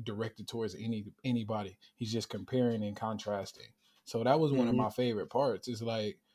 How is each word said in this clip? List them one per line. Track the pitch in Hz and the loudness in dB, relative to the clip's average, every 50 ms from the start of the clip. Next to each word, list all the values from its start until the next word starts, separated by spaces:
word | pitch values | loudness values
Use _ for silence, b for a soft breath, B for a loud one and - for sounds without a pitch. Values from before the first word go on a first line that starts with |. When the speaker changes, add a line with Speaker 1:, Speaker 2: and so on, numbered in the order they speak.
Speaker 1:
directed | 113 117 104 104 113 110 - - 107 - | -8 -6 -4 -4 -4 -4 -6 -10 -12 -8
towards | - 117 113 101 92 | -4 -4 -4 -4 -4
any, | 92 110 113 113 107 104 101 - _ - | -4 -2 -2 -2 -2 -4 -8 -10 _ -2
anybody. | 131 120 117 110 104 110 107 101 95 - _ - - _ | 0 0 0 0 -2 -2 -2 -4 -6 -10 _ -20 -16 _
He's | - 123 107 | -6 -4 -2
just | 113 113 - - | -2 -2 -2 -2
comparing | - 104 95 - 131 127 123 120 117 107 104 | -6 -8 -6 0 2 2 4 4 2 0 -2
and | 101 101 | -4 -4
contrasting. | - 117 110 110 104 - 107 104 98 95 - - - - - _ _ _ _ _ _ - | -4 -4 -4 -4 -4 -4 -2 -2 -2 -4 -6 -12 -18 -20 -20 _ _ _ _ _ _ -12
So | - - 113 113 | -4 -2 2 4
that | 127 139 160 | 6 6 6
was | 160 147 | 6 4
one | 139 131 120 117 | 4 4 4 4
of | 127 | 4
Speaker 2:
Mm-hmm. | |
Speaker 1:
my | 127 110 107 | 4 2 2
favorite | - - 127 120 113 104 90 - | 2 0 0 2 2 0 -2 0
parts. | - 123 143 131 107 90 - - | 2 2 2 2 2 -2 -4 -6
It's | 120 107 | -6 -4
like, | 113 113 113 110 107 104 101 _ _ _ | -4 -2 -2 -2 -2 -4 -6 _ _ _